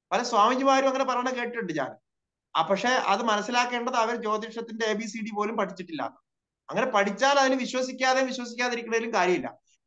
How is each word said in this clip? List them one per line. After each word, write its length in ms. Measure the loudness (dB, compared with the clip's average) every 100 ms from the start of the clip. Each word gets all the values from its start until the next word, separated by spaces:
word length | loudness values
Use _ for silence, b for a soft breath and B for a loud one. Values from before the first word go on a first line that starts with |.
| _
പല 120 | -2
സ്വാമിജിമാരും 640 | 2 4 6 4 4 4 4
അങ്ങനെ 160 | 2
പറയണ 260 | 0 0 -2
കേട്ടിട്ടുണ്ട് 440 | -2 -4 -4 -4
ഞാൻ. 220 | -4 -4 -8 _ _ _ _ _ 0
ആ, 60 |
പക്ഷെ 280 | 2 2 2
അത് 340 | 2 2 2
മനസ്സിലാക്കേണ്ടത് 720 | 2 0 0 0 0 -2 -2 0
അവർ 200 | 0 -2
ജ്യോതിഷത്തിന്റെ 680 | -2 -2 -4 -10 -10 -4 -2
എ 80 |
ബി 120 | -2 -4
സി 120 | -8
ഡി 180 | -6 -4
പോലും 220 | -2 -2
പഠിച്ചിട്ടില്ല. 460 | -4 -6 -10 -8 -8 -10 _ _ _ _ -8
അങ്ങനെ 160 | -4 0
പഠിച്ചാൽ 540 | 2 0 2 2 4
അതിൽ 160 | 4 2
വിശ്വസിക്കാതെ 680 | -2 -4 -6 -2 0 2
വിശ്വസിക്കാതിരിക്കണേലും 880 | 0 -4 -8 -4 -4 -4 -2 -2 0
കാര്യമില്ല. 440 | 2 2 0 -2 -12 _ _